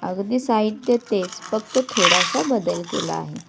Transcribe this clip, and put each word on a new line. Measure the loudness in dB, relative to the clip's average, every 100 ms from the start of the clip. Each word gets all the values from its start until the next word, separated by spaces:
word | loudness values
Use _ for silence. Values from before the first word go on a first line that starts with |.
अगदी | -8 -6 -2 -2
साहित्य | 2 2 2 0 2 2
तेच, | 2 -2 -2
फक्त | -8 -6 -6 -2 -2
थोडासा | 0 2 4 4 2 0 0 0
बदल | 0 -4
केला | -4 -4 -4
आहे, | -4 -6 -10